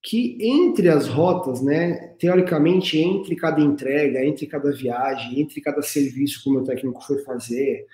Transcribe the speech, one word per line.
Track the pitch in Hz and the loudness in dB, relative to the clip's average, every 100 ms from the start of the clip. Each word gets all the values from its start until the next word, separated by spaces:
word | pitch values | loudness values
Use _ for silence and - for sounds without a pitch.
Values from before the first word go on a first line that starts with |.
Que | - 220 240 - | -2 -2 -2 -2
entre | 220 277 349 - 175 | 2 4 4 4 4
as | 151 123 | 4 2
rotas, | 123 175 175 135 123 | 2 2 2 -2 -2
né, | 135 151 175 165 - - | 0 2 0 -4 -8 -2
teoricamente, | 175 180 180 160 156 185 - 156 | 2 4 2 2 4 4 2 0
entre | 170 196 - 165 | 2 0 -4 -4
cada | 165 156 | -2 2
entrega, | 147 143 131 143 147 127 139 | 2 2 -2 0 2 2 -2
entre | 139 147 | -2 -8
cada | 147 143 | -2 -2
viagem, | 135 127 120 135 131 120 127 | -2 -4 -2 -2 -4 -6 -4
entre | 147 - | -4 -4
cada | 147 143 | -6 -4
serviço | 143 151 139 127 139 - | -4 -2 -2 -2 -4 -4
que | 139 | -2
o | |
meu | 135 | -2
técnico | 127 123 135 123 | 0 -4 -6 -8
foi | - 139 | -6 -6
fazer, | - 123 117 120 135 120 - | -4 -10 -6 -4 -2 -4 -10